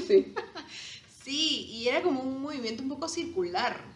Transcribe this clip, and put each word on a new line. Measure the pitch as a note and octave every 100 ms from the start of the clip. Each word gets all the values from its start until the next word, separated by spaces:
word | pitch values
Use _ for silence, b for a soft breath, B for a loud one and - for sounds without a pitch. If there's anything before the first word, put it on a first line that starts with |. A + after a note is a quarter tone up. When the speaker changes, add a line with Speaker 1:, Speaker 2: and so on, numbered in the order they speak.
Speaker 1:
así. | - F#4+ - A4
Speaker 2:
<laughs> | - E4 - B B B - -
Sí, | C4 C#4+ D#4 B3 F#3
y | A3+ A#3+
era | C#4+
como | F4+ C4+
un | C4 C4+
movimiento | C#4+ D4 A3+ A3+
un | C4+
poco | C4+ D#4+
circular. | E4+ E4+ F#4 F4 F4+ A#3+ - -